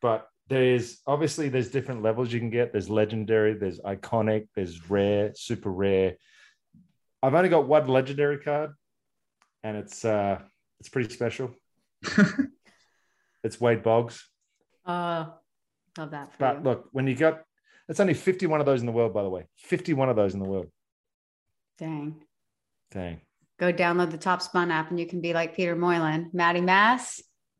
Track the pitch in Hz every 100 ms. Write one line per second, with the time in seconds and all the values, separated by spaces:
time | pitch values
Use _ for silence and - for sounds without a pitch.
0 | 120 110 - _ - 135 127 123 120 -
1 | - 143 156 156 143 127 120 139 123 120
2 | 107 113 123 117 113 117 117 104 95 107
3 | 107 110 107 110 107 107 95 82 98 98
4 | - 113 107 107 107 - 90 85 82 101
5 | 101 104 104 104 - 113 104 90 98 95
6 | 95 90 _ _ - _ _ - _ _
7 | _ - 131 156 180 165 131 151 135 131
8 | 131 143 143 143 151 147 151 147 _ _
9 | _ _ _ _ _ _ 110 107 101 -
10 | 113 107 101 92 - _ _ _ - 135
11 | 117 - 117 - 131 - _ _ _ _
12 | - - 202 - - _ _ _ _ _
13 | _ _ _ _ 117 - 120 110 113 113
14 | 117 - - _ _ _ _ _ 180 175
15 | 175 170 160 - _ _ _ _ _ -
16 | 151 147 135 - 131 139 139 117 - 135
17 | 135 123 160 160 - _ _ _ - 160
18 | 190 147 - 185 175 156 139 131 120 117
19 | 113 104 98 92 82 _ - 175 - 139
20 | 131 107 98 98 95 95 85 _ _ _
21 | _ _ _ _ _ _ _ - 160 151
22 | 147 156 _ _ _ _ _ _ _ 98
23 | 90 80 _ _ _ - 180 175 175 175
24 | 175 160 185 180 - 180 175 160 160 175
25 | 170 180 170 165 165 - 175 170 175 170
26 | 160 156 170 180 170 175 180 190 214 254
27 | - - - _ _